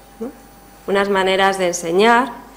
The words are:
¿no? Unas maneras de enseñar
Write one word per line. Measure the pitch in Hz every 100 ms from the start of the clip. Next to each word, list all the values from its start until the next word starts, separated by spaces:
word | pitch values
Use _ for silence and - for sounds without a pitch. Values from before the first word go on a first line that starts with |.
| - -
¿no? | 240 - - - - - -
Unas | 196 202
maneras | 196 190 190 196 190
de | 180
enseñar | 175 170 180 226 240 262 - -